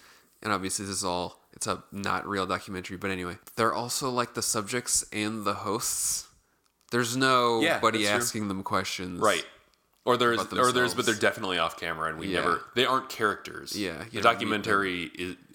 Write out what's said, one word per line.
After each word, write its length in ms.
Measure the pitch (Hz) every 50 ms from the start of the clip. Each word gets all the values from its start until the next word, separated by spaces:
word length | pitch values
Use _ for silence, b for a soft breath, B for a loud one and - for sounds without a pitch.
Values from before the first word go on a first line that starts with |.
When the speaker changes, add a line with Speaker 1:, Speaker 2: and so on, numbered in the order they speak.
| b b b b b b b _
Speaker 1:
and 120 | - 107 104
obviously 320 | 92 95 92 - - 101
this 100 | 98 95
is 60 | 90 98
all, 380 | 92 87 87 90 85 - - _ _
it's 160 | - - -
a 160 | 110 92 82 - _
not 340 | - 98 98 101 92 92 -
real 180 | 90 101 98 95
documentary, 500 | 90 92 90 - - 98 92 87 - 98
but 120 | 90 101 98
anyway, 260 | 95 92 90 87 87 - - - -
they're 160 | - 113 110 76
also, 360 | 98 120 123 - - 147 131
like, 260 | 123 123 120 - -
the 60 | 117
subjects 600 | 104 - - 113 101 101 123 123 - - - - - -
and 320 | - 107 107 107 113 110 101
the 120 | 101 101
hosts. 720 | - - 104 - 117 - - - - - - - - - - _ _ _ _ _ _ _ _ _ _ _ -
There's 240 | 117 120 123 113 120
Speaker 2:
Yeah, 20 | 131
Speaker 1:
nobody 840 | 135 131 131 123 120 120 117 113 143 170 151 104 117 110 110 110 104
Speaker 2:
that's 60 | 101
true. 100 | 104 101
Speaker 1:
asking 260 | - - - 110 107
them 160 | 101 95 95 98
questions. 560 | - 104 95 98 - - - 92 92 87 90
Speaker 2:
Right. 260 | 107 104 92 82 - - - - _ _ _ _ _ _ _ _ -
Or 120 | 123 123
there's, 240 | 117 123 120 117 104
Speaker 1:
About 100 | 95 104 - 101
Speaker 2:
or 120 | 127 123 123
there's, 200 | 127 123 123 -
but 40 |
Speaker 1:
themselves. 80 | 123 113 110 110 107
Speaker 2:
they're 80 | 113 101
definitely 280 | - 113 110 95 90 87
off 200 | 82 85 - -
camera, 300 | 87 85 82 78 80 80
and 100 | 80 80
we 80 | 82
Speaker 1:
Yeah. 140 | 98 90 85
Speaker 2:
never, 240 | 71 87 85 - - - -
they 100 | 120 127
aren't 220 | 120 131 131 -
characters. 680 | - - - 113 104 95 - - 82 80 78 71 - -
Speaker 1:
Yeah, 180 | 82 90 87
you 20 | 82
Speaker 2:
The 60 | 71
Speaker 1:
never 40 | 98
meet 80 | -
them. 100 | - 110 104 117 113 95 117 110 107 104
Speaker 2:
documentary 420 | 98 107 101 98 98 92 92 87 82 - -
is, 200 | - 90 92 85 - - -